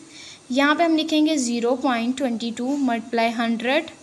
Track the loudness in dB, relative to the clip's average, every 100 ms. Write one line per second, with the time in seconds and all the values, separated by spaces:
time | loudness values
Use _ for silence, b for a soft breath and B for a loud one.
0 | B B B B -4 2 2 4 4 2
1 | 2 2 2 2 0 0 0 0 0 0
2 | -2 -2 -2 -2 -4 -4 -4 -2 0 -2
3 | -2 0 0 0 -2 -2 0 0 -2 -10